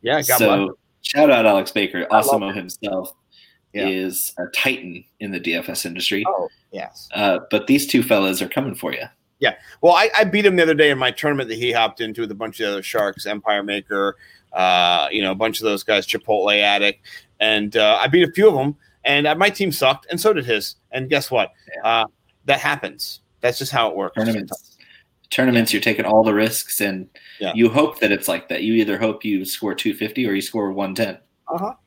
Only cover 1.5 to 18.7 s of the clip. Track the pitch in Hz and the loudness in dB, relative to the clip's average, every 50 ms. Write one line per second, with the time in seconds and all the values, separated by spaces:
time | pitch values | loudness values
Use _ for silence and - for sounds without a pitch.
1.5 | 101 98 95 - - 110 101 90 - 107 - - 107 - 131 139 139 127 98 98 | 4 4 2 0 -2 -2 -2 -2 -2 -6 -4 2 2 2 4 4 0 0 0 -4
2.5 | 98 104 90 90 - - - 104 95 95 92 - - _ _ _ _ _ - _ | -6 -8 -10 -10 -14 -10 -8 -6 -6 -6 -8 -8 -14 _ _ _ _ _ -20 _
3.5 | _ _ _ _ _ 107 101 98 95 95 95 92 92 - - - - - 90 90 | _ _ _ _ _ -4 -4 -2 -2 -2 -4 -4 -4 -4 -6 -6 -6 -8 -10 -6
4.5 | - - - 135 131 - - 90 85 - - _ _ _ 107 101 95 90 85 85 | -4 -2 0 0 -2 -2 -6 -14 -16 -16 -18 _ _ _ -10 -8 -8 -6 -4 -4
5.5 | 85 85 80 - 82 - - 87 85 87 85 - 104 101 104 95 98 95 90 - | -4 -4 -4 -6 -8 -8 -8 -8 -8 -6 -4 -4 -2 -2 -2 -2 -2 -4 -4 -6
6.5 | _ _ _ _ - 95 78 - _ - - - - 104 104 101 92 87 - - | _ _ _ _ -14 -14 -14 -14 _ -20 -20 -12 -6 -2 0 0 0 0 -2 -2
7.5 | - 107 - - 135 143 - - - 131 120 - 113 101 98 95 95 - 98 - | -4 -4 2 2 0 0 2 0 0 0 2 4 2 2 2 0 -2 -4 -4 -4
8.5 | - - 135 135 92 - - 80 67 62 - - _ _ _ _ _ _ 139 123 | -4 -6 -4 -6 -8 -8 -8 -8 -8 -8 -10 -12 _ _ _ _ _ _ -2 -2
9.5 | - - - - - _ - 170 175 170 208 226 - 202 220 190 185 208 208 202 | -2 -4 -18 -20 -14 _ 4 6 6 6 4 4 4 2 2 4 2 4 4 4
10.5 | 190 180 170 160 160 147 156 147 139 131 131 127 123 - - 151 147 135 135 113 | 4 6 4 4 6 4 4 4 4 2 0 -2 -2 0 -2 -2 -2 -2 -4 -6
11.5 | 113 110 120 123 117 120 113 110 - - 117 110 110 110 117 104 107 101 117 113 | -6 -4 -2 0 2 2 0 0 0 -4 -8 -8 -6 -6 -6 -8 -6 -8 -10 -10
12.5 | 110 - 113 101 101 98 95 - - 113 104 101 95 - - 101 104 107 - 110 | -8 -6 -4 -4 -4 -4 -6 -4 -2 0 0 0 -2 -6 -8 -8 -8 -6 -2 -2
13.5 | 104 101 101 104 101 101 95 _ 104 101 98 101 95 _ - - - _ _ _ | -2 0 0 -2 -4 -4 -4 _ -2 -2 -2 -2 -2 _ -18 -20 -20 _ _ _
14.5 | - 87 92 92 90 90 87 87 87 85 73 69 80 107 101 95 95 95 110 113 | -2 0 2 4 4 4 4 4 2 2 0 -2 -2 -2 -2 -2 -2 -2 -2 -2
15.5 | 107 - 110 113 101 98 - - 107 101 95 - - 107 _ - 107 104 92 104 | -2 -2 -2 -2 -2 -2 0 0 0 0 2 0 -6 -6 _ -2 -2 0 2 2
16.5 | 104 104 104 104 101 101 101 101 101 _ _ - - - - _ _ _ 107 110 | 2 4 4 2 2 2 2 0 -2 _ _ -20 -20 -20 -20 _ _ _ 0 0
17.5 | 110 107 104 104 104 113 107 107 110 98 104 135 139 180 175 143 170 - 202 220 | 2 0 -2 -2 0 2 4 4 4 2 2 2 4 4 4 4 2 4 4 6
18.5 | 180 135 131 143 | 6 4 0 -2